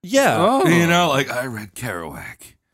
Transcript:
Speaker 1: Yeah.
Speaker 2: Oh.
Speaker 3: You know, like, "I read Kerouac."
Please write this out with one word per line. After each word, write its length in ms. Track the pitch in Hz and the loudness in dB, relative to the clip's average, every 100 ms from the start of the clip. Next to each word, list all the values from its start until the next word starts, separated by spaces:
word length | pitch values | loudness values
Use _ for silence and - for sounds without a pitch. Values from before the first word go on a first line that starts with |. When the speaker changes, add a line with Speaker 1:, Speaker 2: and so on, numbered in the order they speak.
Speaker 1:
Yeah. 340 | 180 269 254 127 | -2 0 2 2
Speaker 2:
Oh. 260 | 190 269 359 | 2 2 4
Speaker 3:
You 220 | 170 170 | 4 4
know, 220 | 170 170 | 2 2
like, 200 | 135 139 | 0 -2
"I 140 | 123 127 | -4 -6
read 280 | 110 104 - | -8 -12 -12
Kerouac." 760 | 123 90 80 78 - - - _ _ | -10 -8 -10 -14 -18 -20 -20 _ _